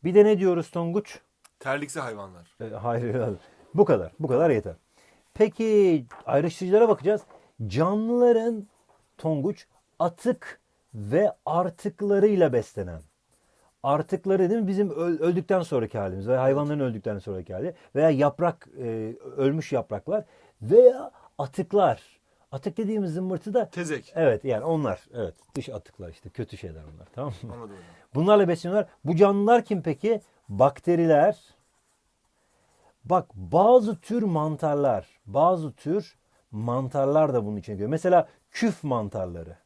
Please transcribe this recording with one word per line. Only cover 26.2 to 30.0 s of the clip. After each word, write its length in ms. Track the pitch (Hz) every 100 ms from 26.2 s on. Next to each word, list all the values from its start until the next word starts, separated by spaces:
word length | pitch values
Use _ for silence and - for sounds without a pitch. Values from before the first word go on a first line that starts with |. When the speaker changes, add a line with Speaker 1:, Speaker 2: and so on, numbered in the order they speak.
| -
Speaker 1:
kötü 280 | - 110 101
şeyler 260 | 95 80 78
onlar, 140 | 78 82
tamam 180 | - 143 95
mı? 100 | -
Speaker 2:
Anladım 180 | 120 113
hocam. 140 | 98 87 - _
Speaker 1:
Bunlarla 340 | 135 175 208 185
besleniyorlar. 400 | 170 175 202 - _
Bu 120 | 135 165
canlılar 480 | 196 202 202 240
kim 180 | 233 196
peki? 380 | 160 147